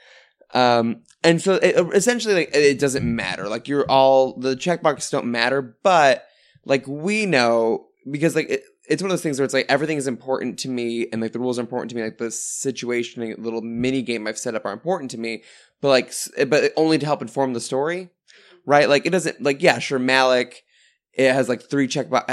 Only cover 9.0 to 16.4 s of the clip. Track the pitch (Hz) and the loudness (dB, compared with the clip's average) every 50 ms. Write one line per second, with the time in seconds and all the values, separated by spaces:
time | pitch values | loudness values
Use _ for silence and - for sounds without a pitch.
9 | 180 196 180 170 - 160 139 131 139 123 135 131 - - 135 139 156 151 160 147 | -2 -2 -4 -2 -2 -4 -2 -2 -2 0 0 -2 0 0 0 0 0 -2 -4 -4
10 | 131 135 120 113 - 131 131 - - 123 - - - 131 127 120 117 117 117 117 | -4 -6 -6 -6 -6 -6 -4 -4 -4 -6 -8 -8 -8 -6 -6 -4 -4 -4 -4 -4
11 | 113 - - 110 113 110 - 117 123 127 123 120 117 - 123 123 117 113 117 117 | -4 -4 -4 -6 -6 -6 -6 -4 -4 -4 -4 -4 -6 -6 -8 -8 -8 -8 -8 -8
12 | 110 110 - - 117 113 110 - - - - - - 135 117 - 123 120 123 120 | -8 -8 -8 -8 -8 -8 -8 -8 -10 -10 -8 -6 -6 -6 -6 -6 -4 -4 -4 -4
13 | 117 117 - - 117 110 107 - 110 117 113 113 113 117 117 117 123 131 131 135 | -4 -6 -8 -10 -8 -8 -8 -8 -8 -8 -6 -6 -8 -8 -6 -4 -2 -2 -2 -2
14 | 113 120 117 110 107 110 110 - - 123 110 107 - 104 98 107 - 165 190 170 | -4 -4 -6 -6 -6 -8 -8 -8 -6 -6 -6 -6 -6 -8 -8 -8 -6 -6 -6 -6
15 | 139 120 127 113 113 113 113 104 _ - - - _ _ _ _ - 139 135 127 | -6 -10 -10 -8 -8 -8 -8 -10 _ -20 -20 -20 _ _ _ _ 2 4 4 4
16 | 117 - - - - - - - | 2 0 -6 -10 -10 -6 -2 -2